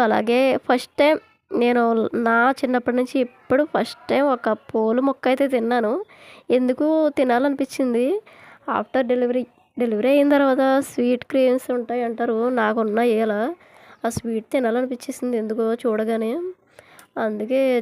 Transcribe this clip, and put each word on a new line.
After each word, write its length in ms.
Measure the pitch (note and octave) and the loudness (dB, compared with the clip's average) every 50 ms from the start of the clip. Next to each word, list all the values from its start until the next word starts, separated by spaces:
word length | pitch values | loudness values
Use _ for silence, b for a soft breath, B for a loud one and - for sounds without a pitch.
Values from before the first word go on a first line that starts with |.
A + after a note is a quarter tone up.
| B3 | 2
అలాగే 340 | G#3+ G#3+ G#3+ A3 G#3+ A#3 B3 C4 C4+ B3+ - - - | 2 2 0 0 0 2 2 2 2 0 0 0 0
ఫస్ట్ 260 | C4 B3+ - - _ - | -2 -2 -2 -8 _ 2
టైమ్ 200 | C#4+ D4 D#4 - - _ _ _ _ _ | 2 4 4 2 -2 _ _ _ _ _
నేను 300 | - - A#3+ A#3+ B3 A#3+ A#3 A#3 A#3 A3+ A3 - - A3+ A#3+ A3+ | -2 0 0 2 2 2 2 2 2 0 -2 -2 -2 -2 0 2
నా 100 | A3+ A#3 A#3 B3+ C4+ - | 2 4 4 2 2 0
చిన్నప్పటి 380 | - B3 B3+ B3 A#3+ - A#3+ B3+ | -2 -2 -2 0 0 0 0 0
నుంచి 160 | B3+ B3+ - C#4 | -2 0 0 -2
ఇప్పుడు 440 | B3 B3 - - _ _ B3+ C4+ D4+ D#4 - | -2 -2 -4 -18 _ _ 2 2 2 2 0
ఫస్ట్ 280 | G3+ G#3+ - - - - - | -2 -2 -2 -6 -16 -6 -2
టైమ్ 180 | A#3+ B3 C#4 D4 C4 | 0 0 2 2 0
ఒక 140 | A#3+ - A3+ G#3+ G#3+ - _ | 0 0 -2 -2 -2 -6 _
పూల 300 | - A3+ A3 A3 A3+ B3 | -2 0 0 2 0 2
మొక్క 240 | C4 C#4 C4 - - B3+ | 0 0 -2 0 0 0
అయితే 160 | B3+ C4 C4+ C#4 | 2 2 0 0
తిన్నాను. 460 | C4 A#3+ A3+ A3+ B3 B3 A3+ G#3+ A#3+ F4 G#4+ B B B B B B B B B | 0 -2 0 0 0 0 0 0 -2 -4 -6 B B B B B B B B B
ఎందుకు 380 | A#3 B3+ B3+ B3 B3+ B3+ D4 D4+ D#4+ D#4+ D#4 D4+ D4 - | 0 2 2 0 0 0 0 2 2 2 2 0 0 0
తినాలనిపించింది, 880 | C#4 B3+ A#3 A#3+ C4 C#4+ C#4 C4+ C#4 - - - C4+ B3+ A#3 A#3 B3 C4+ F#4 G#4 G#4+ B B B B B B B _ - - G#3 | 0 2 2 2 2 0 0 -2 -4 -6 -4 -4 -2 -2 0 0 0 0 -2 -4 -6 B B B B B B B _ -4 -4 -4
after 240 | G#3+ - - B3+ C4 A#3 | -4 -2 -2 -2 0 0
delivery, 340 | B3 B3 B3 A#3+ B3 B3+ A#3+ - _ _ _ _ _ - | 0 0 0 0 -2 -2 -4 -6 _ _ _ _ _ -4
డెలివరీ 320 | B3 A#3 A3 G#3 G#3 B3+ | -2 -2 -2 0 2 2
అయిన 200 | C#4 C#4+ C#4+ C#4+ | 4 4 4 4
తర్వాత 320 | C#4+ C#4 C#4+ C4+ C4 B3+ C4+ C4+ C4 C4+ C4+ - | 4 4 4 2 2 2 2 2 2 2 0 -2
స్వీట్ 340 | - - A#3+ B3 B3 A#3+ - - | -4 -2 0 0 0 -2 -4 -2
క్రీమ్స్ 360 | - C4+ C4 B3+ B3 C4 - - | 0 2 4 4 2 0 -2 -4
ఉంటాయి 320 | B3+ B3 A#3 A3+ A#3 B3 A#3+ | -4 -4 -4 -4 -4 -4 -2
అంటారు, 340 | A#3 A3+ A3+ A#3 A#3+ A#3 A3 A#3 B3 B3+ A#3+ | -4 -4 -4 -2 -2 0 0 0 0 0 0
నాకున్న 400 | A3 G#3+ A3 A#3 A3 A3 G#3 A3 A#3+ B3 A3 | 0 0 0 0 -2 0 0 0 2 2 2
ఇలా 260 | G#3+ A3+ A3 G#3 G#3 A3 C4+ E4+ - B B B B B B B B - | 2 0 0 0 -2 -2 -4 -6 -10 B B B B B B B B -8
ఆ 40 | A#3 | -6
స్వీట్ 380 | A#3 - - A#3 A3+ A3 A3 _ - | -6 -4 -6 -4 -6 -6 -6 _ -2
తినాలనిపించేసింది 800 | C#4+ B3+ A3+ A3 A#3+ B3+ B3+ C4 A#3+ - - B3+ - - B3 B3 A3+ | -2 0 0 0 -2 -2 -4 -6 -10 -10 -12 -10 -8 -6 -4 -4 -4
ఎందుకో 280 | A3 A3 G#3+ A3 A3+ A3+ A3+ A#3 - | -4 -4 -4 -2 -2 -2 -2 -2 -2
చూడగానే. 480 | B3 G#3+ G#3+ A3 A3 A3+ A3 A3 A3 A#3+ E4+ F4 F#4 F4+ - _ B B B B B B B B B B - | -2 -2 -2 -2 -2 -2 -2 -2 -4 -4 -4 -6 -8 -10 -12 _ B B B B B B B B B B -4
అందుకే 440 | A3+ A3 A3 G#3 G#3 G#3+ B3+ C4+ C4+ C4 B3+ A#3+ | -4 -4 -4 -6 -4 -2 0 0 2 2 0 0